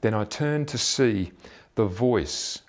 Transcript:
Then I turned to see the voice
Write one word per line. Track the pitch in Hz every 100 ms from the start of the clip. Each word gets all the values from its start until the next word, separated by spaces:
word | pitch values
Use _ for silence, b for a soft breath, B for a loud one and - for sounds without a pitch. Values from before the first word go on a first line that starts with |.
Then | 113
I | 107
turned | 104 - 147 151 143
to | 120
see | - - 131 107 87 - B B B
the | - 107
voice | 92 123 117 78 - - -